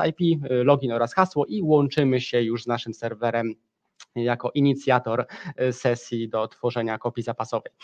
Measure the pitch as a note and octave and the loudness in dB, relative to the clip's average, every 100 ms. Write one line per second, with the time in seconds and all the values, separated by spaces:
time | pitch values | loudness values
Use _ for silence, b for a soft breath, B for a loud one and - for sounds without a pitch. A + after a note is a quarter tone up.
0 | D#3+ D#3 E3+ D#3 C3+ B2+ B2+ C#3 C3 A#2 | -2 2 2 2 0 2 4 4 2 0
1 | A#2 F#3+ F#3 D3+ - G#3+ D#3 D3+ C#3 D#3 | 0 2 0 0 -2 -2 2 4 4 2
2 | C3+ C3 B2+ B2 A2+ A#2 A#2+ A#2 A#2 A2 | 2 2 0 0 0 -2 -4 -4 -4 -8
3 | A#2 G#2+ A#2 A#2 A#2 A2 _ _ _ _ | -8 -2 -2 0 -2 -6 _ _ _ _
4 | - B2 A#2+ A#2+ B2 D3 C#3 C#3 C3+ B2+ | -10 -4 -2 -2 -2 2 2 2 2 2
5 | A#2 A#2 A#2 B E3 - B2+ A#2+ B2+ A#2+ | 2 -4 -4 B -12 -2 -2 0 0 0
6 | - A#2 A2+ A2 G#2+ - B2 A#2 A2+ A2 | -2 -4 -2 -2 -4 -2 -4 -2 -4 -2
7 | A#2+ A#2+ A#2 A2+ A2 A2+ - _ | -4 -6 -6 -6 -4 -4 -6 _